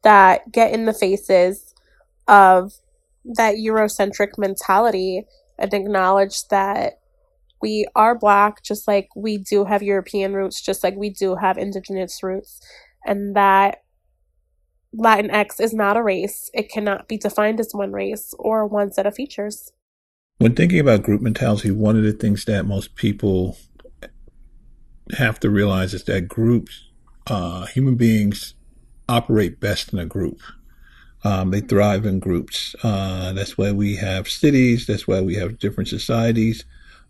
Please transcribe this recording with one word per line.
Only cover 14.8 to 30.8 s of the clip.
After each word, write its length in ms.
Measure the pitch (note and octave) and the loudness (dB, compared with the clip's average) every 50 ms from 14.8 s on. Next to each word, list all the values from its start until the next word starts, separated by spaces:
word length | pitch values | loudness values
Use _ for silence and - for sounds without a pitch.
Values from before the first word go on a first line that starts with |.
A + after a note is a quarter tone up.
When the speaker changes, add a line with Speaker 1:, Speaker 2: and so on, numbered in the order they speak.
| _ _ - | _ _ -6
Speaker 1:
Latinx 680 | A3 A3+ A3+ A3 G3+ G#3 - - G#3 G#3 G#3 - - | 0 2 4 4 2 2 0 -2 -2 -2 -2 -4 -4
is 120 | A#3 A3+ A3 | -4 -2 -2
not 240 | A3 G#3 G3+ G#3 A#3 | 0 0 0 0 0
a 60 | A#3 | 0
race. 460 | G#3 F#3 F3+ F#3+ G#3 - - - - - | 0 -2 -2 -4 -6 -8 -12 -16 -10 -8
It 160 | A#3 G#3+ - | -8 -8 -6
cannot 380 | - A3 G#3 G3+ G3 - - - | -6 -6 -4 -4 -4 -4 -6 -8
be 100 | A3 G#3+ | -8 -6
defined 420 | - G3+ - - G#3+ G#3+ A3+ A3 | -6 -4 -2 0 0 0 0 -2
as 120 | A3 A3 - | -4 -4 -6
one 180 | G#3 G3+ G3 | -6 -6 -6
race 420 | G3 G3+ G3 G3 G#3+ G#3 - - - - | -6 -6 -6 -6 -6 -8 -10 -14 -14 -8
or 300 | - G#3+ A3 A3 G#3+ G#3 | -4 -2 0 0 0 0
one 240 | G#3 G#3 G3+ G3 | 0 -2 -2 -2
set 140 | - - G3 | -2 -2 -2
of 100 | G#3 G3+ | -2 -2
features. 560 | - C4+ C#4+ - - G3+ G#3 G#3 - - - _ _ _ _ _ _ _ _ _ _ _ _ _ - | -4 -8 -10 -8 -8 -8 -8 -10 -12 -16 -20 _ _ _ _ _ _ _ _ _ _ _ _ _ 2
Speaker 2:
When 180 | - A#2 A#2+ | 2 2 4
thinking 240 | - E3 F3 F3+ E3 | 4 2 2 4 4
about 240 | C#3+ C3+ A2+ G2+ G2+ | 4 4 4 4 4
group 180 | - G#2 G#2+ | 2 0 0
mentality, 500 | A#2+ A2+ G#2 - C3 A#2 G#2+ G#2 - G#2+ | 0 -2 -2 0 0 0 0 0 0 -2
one 240 | G2 G#2+ G#2+ A2+ A2 | -2 0 2 2 2
of 80 | A2 G#2+ | 2 2
the 100 | G#2+ G#2 | 2 0
things 320 | - - G#2+ G2+ G2+ - | 0 0 0 0 0 -2
that 200 | - G#2+ G2 - | -2 -2 -2 -2
most 300 | G2+ G2 F#2+ - - - | -2 -4 -4 -6 -8 -8
people 640 | - - G#2+ G2 - - G2+ F#2+ F#2 F#2 F2+ - - - _ _ - - - - - - - - - - - - - - - - - - - - - - - - - - - - - | -4 -2 -2 -2 0 0 0 0 0 0 -2 -6 -10 -16 _ _ -20 -20 -20 -20 -20 -20 -20 -20 -20 -20 -20 -20 -20 -20 -20 -20 -20 -20 -20 -20 -20 -20 -20 -20 -20 -14 -10 -6 -2
have 220 | B2 A2 A2 - | -2 -2 -2 -2
to 80 | - G#2+ | -2 0
realize 440 | G#2 G2+ G#2 G2+ F#2+ F#2 F#2 F#2+ G#2 | 2 2 2 2 0 0 -2 -4 -6
is 100 | F#2+ - | -8 -6
that 220 | - G2 F#2+ F2 F#2+ | -4 -4 -4 -4 -6
groups, 640 | - A2+ A2+ A#2 A#2+ A#2 - - - - - _ _ _ _ _ - - - - | -4 -2 0 2 2 2 0 -4 -12 -20 -20 _ _ _ _ _ -20 -18 -10 -8
uh, 380 | A2+ G2 F2 E2+ E2+ F2+ F#2 - | -6 -6 -6 -6 -8 -10 -12 -8
human 280 | - B2+ C3+ C3+ B2+ | -4 -2 0 0 2
beings 600 | A#2+ A#2+ A2+ A2 G#2+ G#2 G2+ G#2 - - - - _ _ _ _ _ _ _ _ - - - | 2 4 4 4 2 2 0 -2 -4 -8 -16 -18 _ _ _ _ _ _ _ _ -14 -6 -4
operate 520 | A#2 A#2+ - - A#2 G#2+ G2+ E2+ - - | -2 -2 0 0 2 2 0 0 -2 -4
best 340 | - G#2 - - - - - | -4 -4 -4 -4 -6 -6 -8
in 60 | F#2 | -8
a 60 | E2 | -6
group. 360 | E2+ - F#2+ F2+ - - - - - - - - - - - | -6 -6 -6 -6 -6 -6 -10 -16 -20 -20 -20 -20 -20 -20 -20